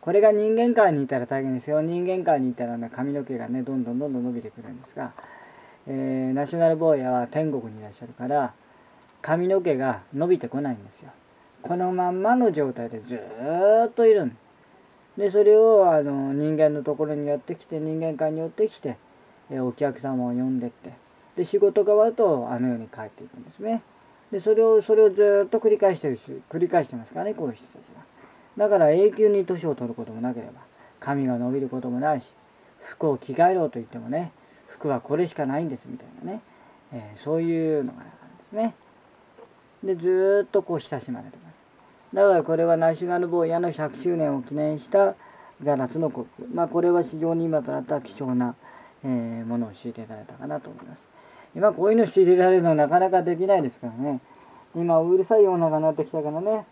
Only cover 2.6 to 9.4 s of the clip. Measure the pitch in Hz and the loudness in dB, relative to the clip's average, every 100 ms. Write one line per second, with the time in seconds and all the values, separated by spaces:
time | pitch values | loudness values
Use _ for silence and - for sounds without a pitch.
2.6 | 120 120 117 - 135 143 131 127 120 127 | -8 -8 -10 -8 -6 -6 -6 -8 -6 -6
3.6 | 127 135 117 120 147 127 123 120 110 - | -4 -4 -4 -4 -4 -4 -6 -8 -12 -18
4.6 | 110 120 131 - 127 - - - - - | -18 -18 -18 -14 -14 -14 -20 -20 -20 -20
5.6 | - _ - 135 135 131 131 131 143 170 | -20 _ -10 -6 -4 -4 -2 -4 -4 0
6.6 | 165 160 165 147 127 127 120 151 156 139 | 2 2 2 2 0 -2 -2 -4 -4 -4
7.6 | 113 107 104 - 120 123 123 143 135 - | -8 -16 -18 -18 -20 -12 -4 -2 -2 -8
8.6 | _ _ _ _ _ _ - 160 | _ _ _ _ _ _ -4 -2